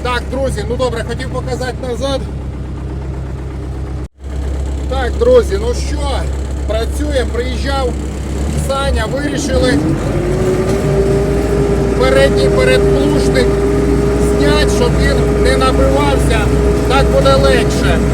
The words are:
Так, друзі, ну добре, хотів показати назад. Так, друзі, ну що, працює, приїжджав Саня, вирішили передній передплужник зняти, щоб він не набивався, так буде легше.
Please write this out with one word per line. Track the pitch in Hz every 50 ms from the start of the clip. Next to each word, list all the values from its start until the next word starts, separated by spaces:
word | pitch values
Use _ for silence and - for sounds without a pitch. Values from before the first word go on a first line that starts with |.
| -
Так, | 247 247 240 233 -
друзі, | 247 254 269 262 - - 202 -
ну | 233
добре, | 247 262 247 226 226 220 226
хотів | 233 233 254 247
показати | 233 254 247 254 254 233 247 254 240 - 262 254
назад. | 240 220 254 277 277 262 - - - - - - - - - - - - - - - - - - - - - - - - - - - - - - - - - - - - - - _ _ - - - - - - - - - - - - - -
Так, | 247 269 262 233 - -
друзі, | 226 233 254 247 226 - 190 196
ну | 214 240 240 - - -
що, | - - 277 277 262 208 180 - - - - - - - - -
працює, | 202 220 160 - - - 285 - 294 262 240 - -
приїжджав | 240 165 254 247 226 - - 277 269 262 - - - - - - - - - - - - - - - - -
Саня, | 269 269 277 277 262 233 226
вирішили | 214 233 269 285 294 285 - - - 269 262 - - 147 143 - - - - - - - - - - - - - - - - - - - - - - - - - - - - - - - - 135 - 135 139 139 - - - - - - -
передній | 123 127 135 135 139 139 - - - -
передплужник | 135 523 523 - - - 403 392 392 392 - - - - - - - - - 110 107 107 - 135 101 135 101 - - 139 - - - - - - - 135
зняти, | 143 143 - - - - 196
щоб | - - - - -
він | - - - - - - - - -
не | 262 - -
набивався, | - - - - - - - - - - - - - - - - - - - - - - - - - -
так | 254 269 269
буде | - 269 269 269 269 269
легше. | 269 - 139 262 - - - - - - 147 135 135 139 143